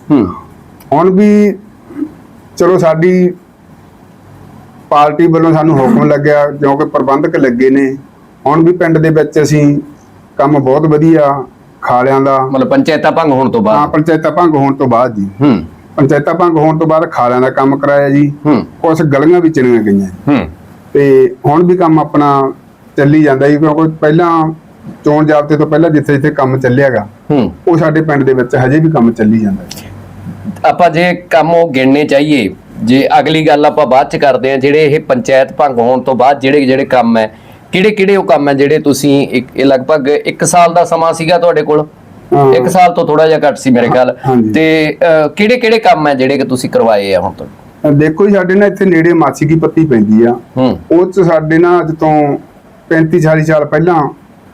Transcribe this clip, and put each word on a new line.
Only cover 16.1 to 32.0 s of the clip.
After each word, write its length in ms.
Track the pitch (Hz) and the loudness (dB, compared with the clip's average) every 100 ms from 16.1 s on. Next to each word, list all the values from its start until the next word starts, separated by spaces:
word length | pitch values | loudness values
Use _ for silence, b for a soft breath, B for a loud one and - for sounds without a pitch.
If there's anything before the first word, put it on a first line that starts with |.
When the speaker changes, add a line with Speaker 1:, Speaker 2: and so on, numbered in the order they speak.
| 143 143 | 0 -2
Speaker 2:
ਭੰਗ 240 | 170 175 160 | -2 0 0
ਹੋਣ 200 | 156 156 | 0 0
ਤੋਂ 100 | 156 | 0
ਬਾਅਦ 240 | 156 170 | 0 -2
ਖਾਲਿਆਂ 300 | - 123 123 | -2 -2 0
ਦਾ 80 | 131 | 0
ਕੰਮ 280 | 131 135 139 | 0 -2 0
ਕਰਾਇਆ 320 | 139 143 143 | 0 0 2
ਜੀ। 240 | 139 147 143 151 | 0 0 -2 -2
Speaker 1:
ਹੂੰ। 200 | 120 85 - | -2 -4 -6
Speaker 2:
ਕੁਛ 200 | 165 160 | -2 0
ਗਲੀਆਂ 380 | 160 135 156 180 | 0 2 2 2
ਵੀ 100 | 165 | 2
ਚਿਣੀਆਂ 340 | 151 123 117 | 0 2 2
ਗਈਆਂ। 240 | 104 98 95 - - | 2 -2 -2 -6 -2
Speaker 1:
ਹੂੰ। 220 | 139 80 - - - - | -2 -4 -10 -20 -20 -6
Speaker 2:
ਤੇ 420 | 143 139 131 127 - - | 0 2 4 2 0 -2
ਹੁਣ 200 | 151 175 | 0 2
ਵੀ 120 | 180 | 2
ਕੰਮ 220 | 170 156 | 2 0
ਆਪਣਾ 540 | 151 147 147 139 135 - - - - - | 0 0 0 0 -2 -6 -18 -20 -10 -2
ਚੱਲੀ 260 | 143 156 | 0 2
ਜਾਂਦਾ 240 | 147 131 143 | 2 2 0
ਜੀ, 100 | 147 | 2
ਕਿਉਂਕਿ 380 | 156 151 160 156 | 0 0 -2 -2
ਪਹਿਲਾਂ 520 | 151 160 170 165 160 160 - - - - 147 | 0 0 2 0 -2 -6 -14 -20 -20 -6 -2
ਚੋਣ 200 | 147 151 | 0 2
ਜ਼ਾਬਤੇ 320 | 151 147 151 | 0 0 -2
ਤੋਂ 100 | 156 | 0
ਪਹਿਲਾਂ 220 | 151 165 | 0 2
ਜਿੱਥੇ 240 | 151 143 | 0 0
ਜਿੱਥੇ 160 | 139 151 | -2 -2
ਕੰਮ 300 | 147 131 131 | -2 -2 -2
ਚੱਲਿਆ 300 | 131 127 139 | -2 0 0
ਗਾ, 180 | 113 104 - - | -2 -6 -10 -4
Speaker 1:
ਹੂੰ। 220 | 147 98 - - | -2 -2 -4 -2
Speaker 2:
ਉਹ 100 | 165 | 0
ਸਾਡੇ 240 | 160 151 | 0 -2
ਪਿੰਡ 220 | 156 139 | -2 -2
ਦੇ 100 | 135 | 0
ਵਿੱਚ 220 | 127 120 135 | 0 0 -2
ਹਜੇ 240 | 127 151 | 0 0
ਵੀ 120 | 160 | 0
ਕੰਮ 200 | 156 117 | 2 0
ਚੱਲੀ 280 | 113 107 113 | 0 0 0
ਜਾਂਦਾ 240 | 104 95 87 | -2 -6 -10
ਜੀ। 160 | - - - - - - - - - 156 | -18 -20 -20 -20 -20 -18 -16 -14 -4 -2
Speaker 1:
ਆਪਾਂ 240 | - 175 | 0 0
ਜੇ 340 | 156 180 175 - | 0 -2 -2 -2
ਕੰਮ 220 | 165 156 | -2 2
ਉਹ 200 | 170 170 | 0 0
ਗਿਣਨੇ 320 | 131 131 143 | 0 0 2